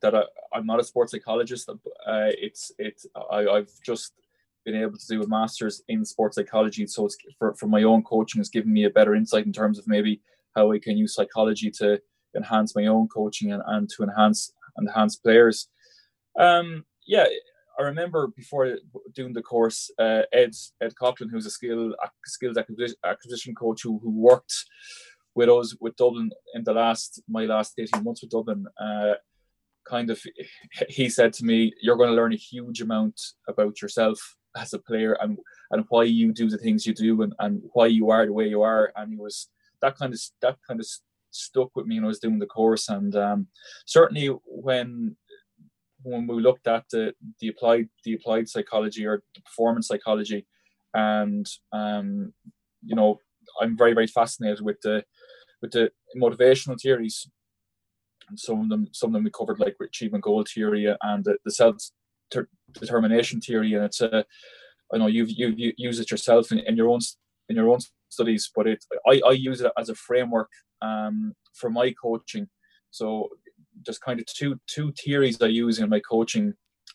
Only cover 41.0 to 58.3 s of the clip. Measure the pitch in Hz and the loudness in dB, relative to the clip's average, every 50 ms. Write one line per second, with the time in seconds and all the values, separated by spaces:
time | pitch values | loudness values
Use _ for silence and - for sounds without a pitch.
41 | _ _ _ _ _ _ - - - - - 131 127 131 - 127 110 113 113 110 | _ _ _ _ _ _ -16 -16 -12 -4 -2 -2 -2 -2 -4 -8 -6 -4 -4 -2
42 | 110 110 107 - - 113 110 104 101 - - 113 113 113 110 107 - - 104 101 | -2 -2 -4 -2 -2 -2 -2 -2 -2 -4 -2 2 2 2 2 2 -2 -4 -4 -4
43 | 101 101 98 104 101 104 104 101 95 - _ _ - - - - _ - - - | -2 -2 0 0 0 0 0 -2 -4 -6 _ _ -20 -20 -20 -20 _ 2 6 6
44 | - - - 151 143 139 131 - _ - - - 127 135 127 123 120 120 120 120 | 6 6 4 -2 -4 -4 -4 -6 _ -16 -16 -8 -2 -2 0 0 -2 -4 -6 -6
45 | 117 107 113 _ _ _ - - _ _ _ _ _ _ _ _ _ _ _ _ | -6 -6 -8 _ _ _ -20 -20 _ _ _ _ _ _ _ _ _ _ _ _
46 | 127 127 123 117 117 120 120 117 113 127 127 - - 117 113 113 - - - 113 | -12 -8 -6 -6 -4 -4 -2 2 4 4 4 2 2 0 0 -2 -2 -4 -4 -2
47 | 110 110 - _ - 107 - - 113 110 - - 120 117 117 117 113 113 _ _ | -2 -4 -6 _ -16 -20 -14 -10 -8 -8 -6 0 2 4 4 4 2 -4 _ _
48 | - 113 110 110 - 117 110 113 113 - - 113 104 - 113 107 107 104 104 110 | -8 -8 -8 -6 -4 -2 -2 -2 -2 -4 -6 -8 -6 -4 -2 -2 -2 -4 -4 -6
49 | 107 107 107 101 - _ - - - - - - 113 117 117 117 113 - 110 104 | -4 -4 -4 -4 -6 _ -20 -20 -20 -12 -4 -2 0 0 0 -2 -4 -4 -6 -6
50 | - 113 110 107 104 98 107 101 - _ _ _ _ _ _ _ _ _ - 110 | -2 -2 -2 -2 -2 -4 -8 -8 -10 _ _ _ _ _ _ _ _ _ -4 -2
51 | 107 107 107 107 107 104 104 104 101 - - - _ - 107 107 107 104 104 104 | 0 0 0 0 -2 -2 -4 -4 -6 -8 -12 -18 _ -10 -8 -6 -6 -4 -6 -6
52 | 98 101 101 101 98 - - _ - - - _ _ _ _ _ - 110 113 113 | -6 -6 -6 -6 -8 -10 -14 _ -20 -20 -20 _ _ _ _ _ -10 -4 2 4
53 | 107 107 104 - _ _ _ _ _ _ - - 110 117 113 110 120 120 117 113 | 4 4 2 0 _ _ _ _ _ _ -4 -2 -2 0 2 4 4 6 6 4
54 | 113 110 - 123 113 - - - 113 104 104 104 104 107 101 - - 107 107 107 | 2 2 2 0 0 0 -2 -6 -4 -4 -4 -4 -4 -6 -6 -4 -2 -2 -2 -2
55 | 104 _ _ _ - - - - _ _ _ - - 117 - 117 113 110 - _ | -4 _ _ _ -20 -20 -20 -20 _ _ _ -14 -10 -2 0 2 2 2 0 _
56 | _ - - 131 123 117 110 117 127 131 135 131 - 139 127 117 - 135 131 120 | _ -12 -2 0 0 2 4 6 6 6 6 4 2 -6 -8 -2 0 0 2 2
57 | 113 110 - - - - _ _ _ _ _ _ _ _ _ _ _ _ _ _ | 0 -4 -8 -10 -14 -16 _ _ _ _ _ _ _ _ _ _ _ _ _ _
58 | _ _ _ _ _ - | _ _ _ _ _ -20